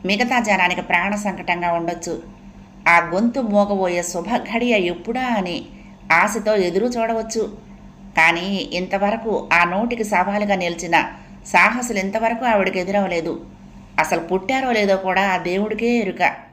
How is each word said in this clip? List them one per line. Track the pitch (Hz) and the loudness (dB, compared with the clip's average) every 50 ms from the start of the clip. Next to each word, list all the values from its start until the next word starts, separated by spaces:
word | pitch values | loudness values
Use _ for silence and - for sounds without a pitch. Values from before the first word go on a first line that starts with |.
| - | 0
మిగతా | 185 202 214 247 240 262 240 | 0 0 0 0 2 2 0
జనానికి | 220 220 196 190 180 175 180 180 | 2 2 2 4 4 2 0 -2
ప్రాణ | - - 175 175 180 202 208 | -2 0 0 0 2 0 -2
సంకటంగా | 208 208 202 180 - 175 - 175 175 175 175 170 | -2 -4 -4 -6 -4 -4 -4 -2 -2 0 0 0
ఉండొచ్చు. | 170 170 170 175 170 - 175 160 - - - - - - - - - - - - - - 165 | 0 -2 -4 -6 -6 -6 -8 -8 -8 -10 -16 -20 -20 -20 -20 -20 -20 -20 -20 -20 -2 2 4
ఆ | 170 | 4
గొంతు | 170 165 165 170 190 233 233 233 277 | 4 4 2 0 2 2 2 0 0
మోగబోయే | 247 214 202 208 202 202 202 190 190 180 175 175 170 | -2 2 4 4 4 4 2 0 0 0 0 -2 -2
శుభ | - - 175 175 202 240 | -2 -6 -6 -4 -2 -2
ఘడియ | - - - 214 233 240 240 226 | -2 -2 -2 -2 0 2 2 2
ఎప్పుడా | 208 180 175 175 - - 220 233 262 254 | 2 2 0 -2 -4 -6 -6 -4 -2 -2
అని | 247 233 208 185 175 170 - - - - - - - - - - - | 0 0 0 0 -2 -6 -8 -10 -12 -18 -20 -20 -20 -20 -20 -2 2
ఆశతో | 160 170 190 208 208 226 196 208 214 | 2 4 4 2 0 -2 0 2 2
ఎదురు | 208 185 175 165 190 226 | 2 2 2 2 0 0
చూడవచ్చు. | 247 240 233 226 226 226 226 220 220 - 226 214 208 - - - - - - - - - - - - - | 0 0 -2 -2 0 -2 -2 -4 -4 -4 -4 -4 -4 -6 -14 -18 -20 -20 -20 -20 -20 -20 -20 -20 -4 2
కానీ | 160 160 165 170 170 175 196 202 190 - - | 4 4 6 4 2 -2 -2 -2 -2 -4 -4
ఇంతవరకు | - 180 185 185 - 190 202 202 220 226 220 226 202 - - - 160 | -4 -6 -4 -2 -2 0 0 0 0 -2 -2 -2 -4 -4 0 0 2
ఆ | 170 175 | 2 2
నోటికి | 175 180 196 233 240 240 226 220 | 2 2 -2 -2 -2 -2 -4 -4
సవాలుగా | 202 208 175 185 196 202 208 208 202 202 | 0 0 0 0 0 0 -2 0 0 0
నిలిచిన | 180 180 170 170 165 - 165 170 156 - - - - - - - - - | 0 0 -4 -4 -6 -4 0 2 2 2 0 -8 -16 -20 -20 -20 -20 -12
సాహసులు | - - 180 180 208 233 247 240 - 220 202 | 0 4 4 4 4 2 0 -4 -2 -2 -2
ఇంతవరకు | 185 196 202 226 226 226 233 233 254 | -2 -2 -2 0 0 0 0 0 0
ఆవిడకి | 247 220 202 190 190 185 185 | 2 2 2 2 2 0 -2
ఎదురవలేదు. | 180 185 196 202 196 180 180 170 160 170 - - - - - - - - - - - - - - | -2 0 0 0 0 0 -2 -2 -2 -2 -6 -6 -10 -16 -20 -20 -20 -20 -20 -20 -20 -8 -4 -2
అసలు | 156 - 185 165 | 0 0 0 -2
పుట్టారో | 165 - 185 190 190 - 262 262 262 254 | -2 -2 -2 -2 0 0 -2 0 0 0
లేదో | 233 214 208 202 190 | 2 2 4 2 2
కూడా | 190 - 185 185 190 196 196 185 | 2 2 0 0 2 2 2 0
ఆ | |
దేవుడికే | 180 165 175 180 196 208 214 220 220 226 | 0 0 -2 -2 0 -2 -2 -2 -2 0
ఎరుక. | 233 240 240 214 185 175 - 175 147 - - - - | 0 0 0 0 -2 0 2 0 0 0 -2 -16 -20